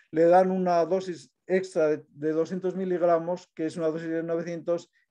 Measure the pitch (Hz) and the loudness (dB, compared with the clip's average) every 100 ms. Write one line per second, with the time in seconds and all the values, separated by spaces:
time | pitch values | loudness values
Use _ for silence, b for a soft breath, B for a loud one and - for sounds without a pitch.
0 | b 156 170 180 185 185 180 170 160 190 | b 2 6 6 6 2 0 2 2 -2
1 | 190 156 - _ - 185 190 175 156 151 | -4 -12 -16 _ -2 -2 0 0 0 0
2 | - 143 151 156 165 185 180 180 190 175 | -6 -8 -4 -2 -2 -2 -4 -4 -4 0
3 | 175 165 165 180 - - 160 175 160 160 | 2 2 0 -8 -10 -8 -6 -2 -4 -4
4 | 165 165 165 170 170 170 165 175 - _ | -6 -6 -4 -4 -6 -8 -4 -4 -6 _
5 | _ | _